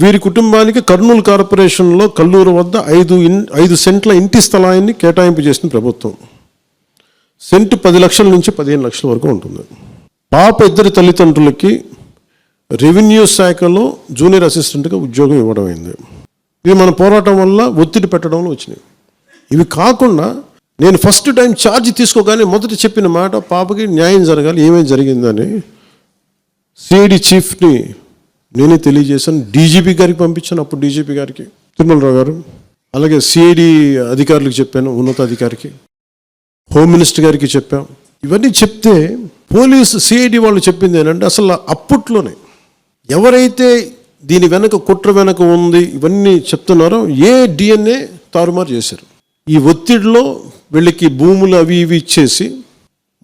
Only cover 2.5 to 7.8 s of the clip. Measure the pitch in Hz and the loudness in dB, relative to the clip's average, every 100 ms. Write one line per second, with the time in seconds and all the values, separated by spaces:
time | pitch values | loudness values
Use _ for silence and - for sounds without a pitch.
2.5 | 175 175 214 - 170 175 180 170 196 214 | 2 -2 -4 0 2 2 2 2 0 -2
3.5 | 143 180 170 185 202 214 180 190 233 - | 0 2 2 0 0 2 2 2 0 0
4.5 | 196 185 185 202 226 170 170 180 156 143 | 0 2 2 0 -2 -2 2 0 0 -2
5.5 | 131 170 117 120 - 107 95 _ _ _ | -2 -4 -4 -4 -6 -10 -14 _ _ _
6.5 | _ _ _ _ _ _ _ _ _ - | _ _ _ _ _ _ _ _ _ -2
7.5 | 185 208 214 | 0 0 0